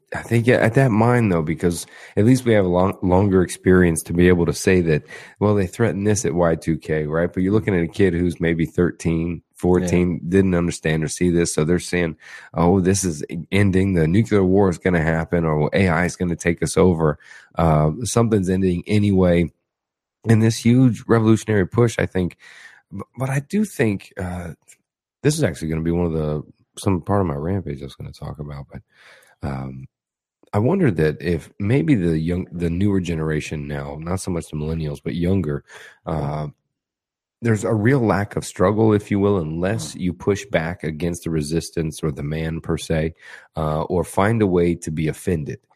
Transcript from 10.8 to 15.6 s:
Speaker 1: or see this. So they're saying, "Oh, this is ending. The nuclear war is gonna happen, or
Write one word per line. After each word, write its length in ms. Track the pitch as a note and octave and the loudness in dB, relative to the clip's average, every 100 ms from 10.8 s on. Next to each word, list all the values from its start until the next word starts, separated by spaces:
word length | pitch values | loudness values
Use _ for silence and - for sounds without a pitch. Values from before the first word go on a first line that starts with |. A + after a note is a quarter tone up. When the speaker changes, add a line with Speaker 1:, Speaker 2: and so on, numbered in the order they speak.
| D#2+ D#2+ | -2 -2
Speaker 1:
or 40 | D2+ | -2
see 200 | - F2+ | -2 0
this. 240 | E2+ E2+ | 2 0
So 120 | - | 0
they're 140 | D#2 F2 | 0 0
saying, 360 | - F2 E2+ D2+ - - - | 0 -2 -2 -4 -16 -20 -10
"Oh, 260 | E2 E2+ F#2+ | 0 4 4
this 240 | F2+ G2 | 2 0
is 180 | F#2+ D2+ - F2 D2+ | 0 -4 -8 -10 -4
ending. 400 | F#2+ G2+ F#2 G2 | 0 2 2 2
The 140 | F2+ D#2 | 2 2
nuclear 380 | F#2+ A2+ G#2 | 2 2 2
war 260 | F#2 F#2+ G2 | 4 4 2
is 80 | E2 | 2
gonna 240 | F#2+ F2 | 0 0
happen, 420 | D#2+ D#2+ E2 F2 | 2 0 0 -2
or 240 | E2 D2+ | 0 0